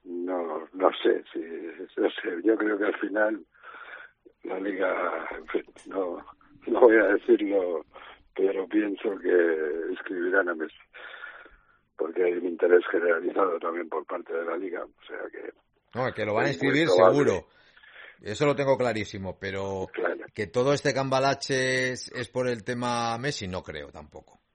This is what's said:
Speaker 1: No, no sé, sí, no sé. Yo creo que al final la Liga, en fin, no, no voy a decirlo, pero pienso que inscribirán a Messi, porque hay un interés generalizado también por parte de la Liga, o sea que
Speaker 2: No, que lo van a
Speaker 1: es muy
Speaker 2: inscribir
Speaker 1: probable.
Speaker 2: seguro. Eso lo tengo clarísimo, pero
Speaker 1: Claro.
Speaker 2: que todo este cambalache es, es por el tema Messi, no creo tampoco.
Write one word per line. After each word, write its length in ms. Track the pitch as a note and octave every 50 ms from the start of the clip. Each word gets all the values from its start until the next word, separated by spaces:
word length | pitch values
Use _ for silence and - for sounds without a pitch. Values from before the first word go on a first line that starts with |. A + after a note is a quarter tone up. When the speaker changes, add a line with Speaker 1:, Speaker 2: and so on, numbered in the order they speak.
| _
Speaker 1:
No, 600 | F2+ F2 F2 F2 F2+ F#2 F2 E2+ E2 D#2 D#2+ D#2+ -
no 180 | - F#2 F#2 F2 - -
sé, 200 | - A2 F#2 - - -
sí, 100 | - - E2 E2 E2 E2 E2 E2 D#2 - F#2 - - -
no 100 | G#2+ G2
sé. 340 | - - - - F2+ E2
Yo 140 | F2+ G#2+ A2+
creo 220 | G#2+ G#2+ G#2+ G#2+ G2
que 80 | G#2+
al 120 | G2+ F2 -
final 460 | G#2+ F#2+ F#2+ G#2+ G#2+ G#2+ G#2+ - - _ _ _ - - - - - - - - - - _ _ _ - _ _ -
la 140 | - F#2 F#2+
Liga, 680 | G2 G#2 F#2+ F#2 F#2+ F#2 F2+ F2 F2+ E2+ D#2+ E2 D#2+ C#2+ -
en 100 | E2 D#2 -
fin, 160 | - - - - _ - - -
no, 360 | - F#2+ F#2 F2 F2 - - - - _ _ _ - - - -
no 120 | A#2 F#2+
voy 160 | - A#2 A2
a 120 | A2+ G2+ G2
decirlo, 760 | G#2 - - - A#2+ - G#2 G2 G2+ G2 F2+ F2+ E2+ D#2 D#2 _ _ - - - - _ _ _ _
pero 320 | F#2+ F#2+ F#2+ F#2+ F#2+ F#2
pienso 440 | E2+ - G#2+ G#2+ G2+ F#2+ - - - G2 F#2
que 720 | - F2+ F2+ F2 E2+ E2+ D#2+ D#2 D#2 D2+ D#2 E2 D#2+ E2+
inscribirán 580 | F#2 - - - G2 F2+ E2+ - F#2 G2 F#2+ F2
a 60 | E2+
Messi, 200 | D#2 D#2 D2+ - - - _ _ - - - - - - - - - - - - _ _ _ _ _ _ _ _
porque 280 | - - D#2+ D#2+ F2+ F#2
hay 80 | F2
un 140 | F2 F2 F2
interés 360 | F2+ E2+ - F2+ F2 F2+ F2+ - -
generalizado 680 | - F2 E2+ F2 E2+ E2 F2+ F2 - G2+ G2 F#2 E2+ E2
también 320 | E2+ E2+ E2+ F2 E2+ D#2+
por 160 | D#2+ D#2 D2
parte 260 | - D#2+ - E2 -
de 120 | D#2+ E2 E2+
la 100 | E2+ E2+
Liga, 260 | F2+ F#2+ F#2 - - -
o 220 | - _ _ _
sea 120 | - - - - -
que 220 | - - - - - _ _ _ _ _ _ _ -
Speaker 2:
No, 160 | A2+ C3 A#2+ -
que 100 | A2 G#2+
lo 80 | G#2
van 140 | G#2 A2 B2+
a 20 | C#3+
Speaker 1:
es 80 | C3+ -
muy 60 | C3+ C#3
Speaker 2:
inscribir 200 | C3+ D3 E3 -
Speaker 1:
probable. 260 | - F#3 F#2 - - C#3+
Speaker 2:
seguro. 280 | C#3 A#2 G2 E2+ - _ _ _ _ _ _ - - - - - - - - _
Eso 240 | - - G#2 - D3
lo 80 | D3 C#3
tengo 240 | A#2+ C#3+ C3+ C3+ A#2+
clarísimo, 580 | B2 A#2+ A2 A2 G2+ - - G2+ F#2+ F#2 E2+ _
pero 500 | F#2+ F#2+ F#2+ G2 G2 G2 G2 F#2+ F#2 -
Speaker 1:
Claro. 320 | - - - F2+ - - - -
Speaker 2:
que 140 | _ - G#2
todo 260 | - - B2 B2 C#3
este 220 | C#3+ C#3 - D3 B2+
cambalache 960 | C3 C3+ C3+ C3+ C3 C3+ C#3 C3+ - - - C#3 B2+ C3 C3 C3 B2+ B2+ B2+
es, 200 | B2+ A#2+ - -
es 160 | - B2+ A#2+ -
por 200 | _ B2+ B2+ B2+
el 140 | B2 A2+ G2
tema 540 | - B2 A#2+ B2 B2 A#2+ A#2+ A#2 A#2 A#2 A#2
Messi, 300 | B2+ D3 C#3+ - G#2 F#2
no 140 | F2+ F2+
creo 260 | - - D#2 D2+ C#2+ C#2
tampoco. 500 | C#2 D#2+ D2+ D2 - D#2 D2 _ - _ _ _